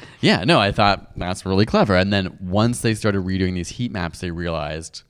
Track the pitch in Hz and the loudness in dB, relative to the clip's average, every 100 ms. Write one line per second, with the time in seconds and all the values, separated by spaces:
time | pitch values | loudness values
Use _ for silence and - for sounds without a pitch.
0 | - - 160 156 120 151 101 107 101 95 | -20 -2 0 2 4 4 4 4 2 2
1 | - - 90 92 92 95 110 214 131 92 | -4 -8 -6 -4 0 2 4 2 4 4
2 | 98 101 92 - 90 101 117 120 113 107 | 4 0 -2 -6 -2 2 2 0 -2 0
3 | 107 98 92 95 92 90 85 - 120 107 | -2 -2 -2 0 0 -2 -6 -6 -6 -4
4 | 85 - 90 85 85 80 73 78 82 - | -8 -6 -8 -6 -4 -4 -4 -8 -10 -16
5 | - | -20